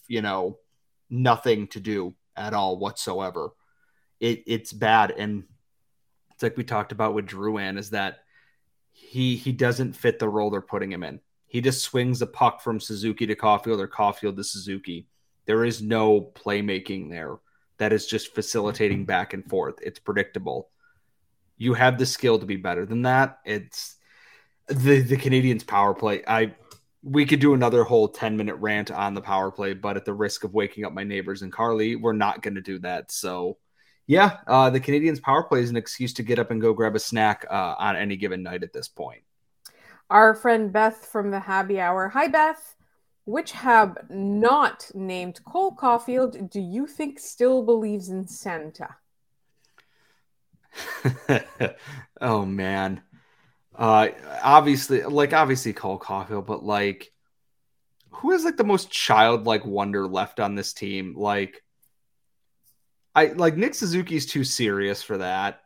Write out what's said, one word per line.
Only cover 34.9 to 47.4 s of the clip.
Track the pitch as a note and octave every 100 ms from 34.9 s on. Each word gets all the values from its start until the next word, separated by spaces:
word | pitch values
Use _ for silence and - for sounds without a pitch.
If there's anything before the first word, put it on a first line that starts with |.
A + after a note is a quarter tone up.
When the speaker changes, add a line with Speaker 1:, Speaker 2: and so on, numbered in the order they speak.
| D3 D#3+ C#3+
Speaker 1:
power | C3+ C#3
play | E3 C3
is | A#2+
an | A#2
excuse | - - B2 -
to |
get | A2 A#2+
up | A2+
and | A2+
go | A2+
grab | G#2+ A2 G#2
a |
snack, | - A#2 G#2+ G2+ -
uh, | G2 F2+ -
on | G#2 F2+
any | G2+ G2
given | G2+ F#2
night | F2+ F2+
at | E2+
this | - -
point. | - C2 A#1+ _ _ _ _ - _ _ - -
Speaker 2:
Our | G3+ A3 A3
friend | B3 A3+ G#3+
Beth | G#3 A3 A3 -
from | G#3+ G3+
the | G3
Happy | G3 F#3+ F#3+ G3
Hour. | F3 F#3 F#3+
Hi, | C4 D#4
Beth. | D#4 D#4 D#4 - _ _ _ _ _ -
Which | A#3+ -
Hab | - B3+ A3+ G3+ - -
not | F#3+ G3 G3+ A#3 C#4+ B3 - - G3
named | F#3+ F#3 F3+ F3
Cole | - F4 G4 A#3
Caulfield | C4 A#3 A#3 B3 B3+ - F#3
do | G3+
you | F3 G#3+ D4
think | - D4+ C#4
still | - -